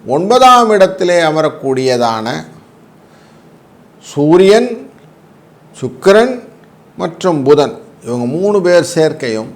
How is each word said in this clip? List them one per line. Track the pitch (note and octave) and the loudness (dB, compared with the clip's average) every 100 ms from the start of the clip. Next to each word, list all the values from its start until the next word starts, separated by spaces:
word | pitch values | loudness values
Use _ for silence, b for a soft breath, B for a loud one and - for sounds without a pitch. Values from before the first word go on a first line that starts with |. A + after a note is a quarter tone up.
| - C#3 | -4 -4
ஒன்பதாம் | F#3+ B3+ B3+ B3 A3+ G#3 | 0 2 4 4 2 2
இடத்திலே | F#3+ F#3+ F3+ F3 D#3+ | 2 0 0 0 0
அமரக்கூடியதான | D#3 D#3 - C3+ C3 C3 B2 A#2 A2+ A2 D#3 D#3 - _ _ _ _ b b b b b _ _ _ _ _ - | 0 -4 -4 -4 -2 -2 0 -2 -4 -6 -10 -14 -20 _ _ _ _ b b b b b _ _ _ _ _ -10
சூரியன், | C#3+ D3 F3+ F#3+ A3 B3 A#3 - _ _ _ _ _ _ _ _ - | -2 2 4 6 4 0 -8 -16 _ _ _ _ _ _ _ _ -12
சுக்கிரன் | B2 - F#3 G#3 B3 B3 - _ _ _ _ - | -12 -2 2 2 2 -4 -14 _ _ _ _ -10
மற்றும் | F3+ E3 F#3 D#3 C3 | -10 -4 -4 -2 2
புதன், | D3 C3 A2+ - _ G#2+ | 2 2 -6 -20 _ -10
இவங்க | B2 A#2+ D#3 | -6 -6 -4
மூணு | G3+ G#3 F3+ | -2 0 2
பேர் | F3 C3+ E3 | 2 0 -2
சேர்க்கையும் | D#3 C3+ B2+ A2 A#2+ | -2 -2 -6 -6 -8